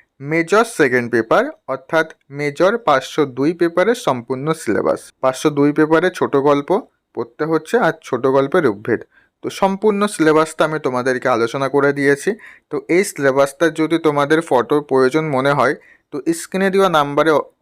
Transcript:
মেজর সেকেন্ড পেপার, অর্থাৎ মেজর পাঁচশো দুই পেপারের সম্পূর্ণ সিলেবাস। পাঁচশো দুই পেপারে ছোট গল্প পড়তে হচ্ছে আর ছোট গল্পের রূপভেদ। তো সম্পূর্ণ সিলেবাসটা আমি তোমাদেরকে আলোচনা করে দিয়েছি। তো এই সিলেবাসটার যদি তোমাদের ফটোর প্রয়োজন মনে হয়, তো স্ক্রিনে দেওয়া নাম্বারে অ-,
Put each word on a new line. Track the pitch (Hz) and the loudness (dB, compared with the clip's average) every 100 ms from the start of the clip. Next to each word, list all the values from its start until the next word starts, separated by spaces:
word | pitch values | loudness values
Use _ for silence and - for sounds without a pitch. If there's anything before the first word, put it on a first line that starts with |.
| _ - | _ -16
মেজর | 139 160 165 202 | -6 -4 0 0
সেকেন্ড | 233 - 139 123 120 | 2 2 2 2 0
পেপার, | 120 110 165 277 - - | 0 2 0 0 -6 -10
অর্থাৎ | 131 - 165 160 - _ | -10 -4 -2 -2 -6 _
মেজর | 139 147 143 180 233 | -8 -6 0 0 2
পাঁচশো | 156 135 - - 131 | 0 0 0 -2 -2
দুই | 123 143 | -2 -2
পেপারের | 175 170 170 190 240 - | 0 0 0 0 0 -2
সম্পূর্ণ | 127 120 131 147 | -4 -4 -6 -4
সিলেবাস। | 160 - 98 78 - - _ | -6 -4 -2 0 -2 -6 _
পাঁচশো | 131 127 156 | -2 0 -2
দুই | 143 143 | 2 0
পেপারে | 147 156 160 180 | 2 2 2 0
ছোট | 180 123 139 | -2 -2 0
গল্প | 143 143 139 185 - _ _ | 2 0 0 -4 -4 _ _
পড়তে | 113 117 - | -12 -12 -8
হচ্ছে | 151 160 156 233 | -4 -4 -2 0
আর | 175 156 | 0 -2
ছোট | - 123 135 | -6 -2 0
গল্পের | 135 139 180 | 2 2 2
রূপভেদ। | 143 101 113 113 - _ _ _ | 0 -2 -4 -4 -6 _ _ _
তো | 123 | -12
সম্পূর্ণ | - 196 196 214 202 208 | -4 -2 0 0 0 -2
সিলেবাসটা | - 156 156 156 - | 0 2 2 2 0
আমি | 156 156 | -2 -2
তোমাদেরকে | 151 127 127 127 127 | -4 -2 -2 -2 0
আলোচনা | 120 113 139 135 | 0 0 -2 -2
করে | 143 139 | 0 2
দিয়েছি। | 139 139 139 - 220 - - _ | 2 2 0 -2 -6 -8 -20 _
তো | 147 - | -8 -2
এই | 170 | 0
সিলেবাসটার | 208 - 139 135 135 - 165 | -2 -2 0 2 0 0 -2
যদি | 160 156 165 | 0 -2 0
তোমাদের | 160 143 143 156 | 0 0 2 0
ফটোর | 165 127 113 151 | 2 0 2 -2
প্রয়োজন | 147 135 131 156 156 | 0 2 2 2 -2
মনে | 131 139 | 0 0
হয়, | 143 123 151 _ _ _ | 2 2 0 _ _ _
তো | 147 165 | -8 -4
স্ক্রিনে | 165 - 190 196 | -4 -6 -4 0
দেওয়া | 190 190 | 2 2
নাম্বারে | 160 143 143 156 | 2 2 2 2
অ-, | 147 - _ | 2 -2 _